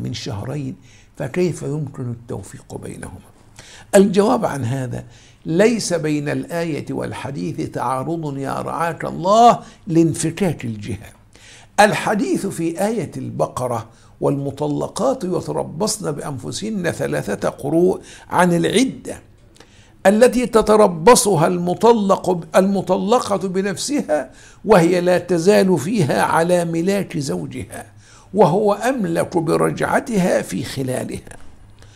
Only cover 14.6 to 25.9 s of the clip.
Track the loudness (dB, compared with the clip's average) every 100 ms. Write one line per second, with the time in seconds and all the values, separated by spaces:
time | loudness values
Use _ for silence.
14.6 | -4 -4 -4 -2 -2 -2 -4 -4 -4 -6
15.6 | -6 -4 -4 -4 -6 -8 -8 -10 -10 -8
16.6 | -6 -6 -4 -4 -4 -4 -4 -4 -6 -6
17.6 | -2 2 2 0 -8 -20 -4 2 2 4
18.6 | 2 2 0 -2 -12 -14 -16 -20 _ -20
19.6 | -20 _ -20 _ 2 6 4 4 2 2
20.6 | 4 6 4 4 6 6 6 2 2 0
21.6 | -2 2 4 4 4 0 0 -2 0 2
22.6 | 2 2 0 0 2 0 2 -2 -2 -2
23.6 | -2 -4 -4 -4 -2 -2 -4 -14 -20 -4
24.6 | 4 6 6 4 4 2 2 0 4 6
25.6 | 6 2 2